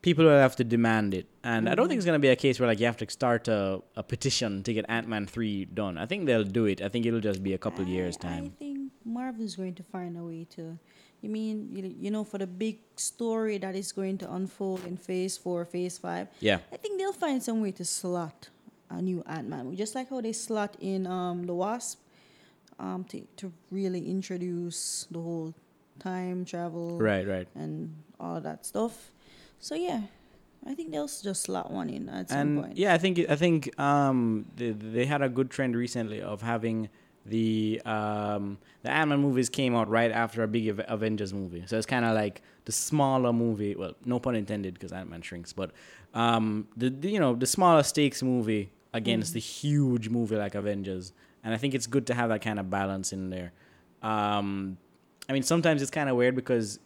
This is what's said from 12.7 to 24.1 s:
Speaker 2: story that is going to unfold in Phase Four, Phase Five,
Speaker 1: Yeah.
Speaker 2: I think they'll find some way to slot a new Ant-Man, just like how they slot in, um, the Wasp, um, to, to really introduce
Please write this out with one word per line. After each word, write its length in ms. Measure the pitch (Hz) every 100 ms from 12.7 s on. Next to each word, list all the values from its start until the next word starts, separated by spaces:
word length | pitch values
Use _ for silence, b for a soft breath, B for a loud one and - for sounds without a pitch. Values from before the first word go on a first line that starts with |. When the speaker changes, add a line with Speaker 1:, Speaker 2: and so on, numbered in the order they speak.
| 214 _ -
Speaker 2:
story 600 | - - 233 220 220 202
that 160 | 190 190
is 160 | 196
going 260 | - 190 190
to 140 | -
unfold 520 | 180 190 - 196 185 180
in 100 | 180
Phase 400 | - 185 185 -
Four, 260 | 180 175 170
Phase 320 | 175 180 -
Five, 300 | 180 175 190 B
Speaker 1:
Yeah. 200 | 107 95 -
Speaker 2:
I 60 | -
think 200 | 427 381
they'll 120 | 392
find 300 | 381 330 262
some 180 | 240 226
way 100 | 208
to 100 | 185 170
slot 640 | - 180 175 160 - - _ - _ _
a 120 | 180
new 220 | 185 175 -
Ant-Man, 500 | 165 113 - 131 185
just 200 | 214 262
like 140 | 254
how 120 | 262
they 100 | 226
slot 440 | 220 - 220 208 -
in, 260 | 190 190 185
um, 360 | 180 180 175 175
the 60 |
Wasp, 460 | 175 196 240 - - _ b b b b b _ -
um, 240 | 185 185 185
to, 160 | - - -
to 140 | 190 165 _
really 360 | 190 190 180
introduce 1000 | -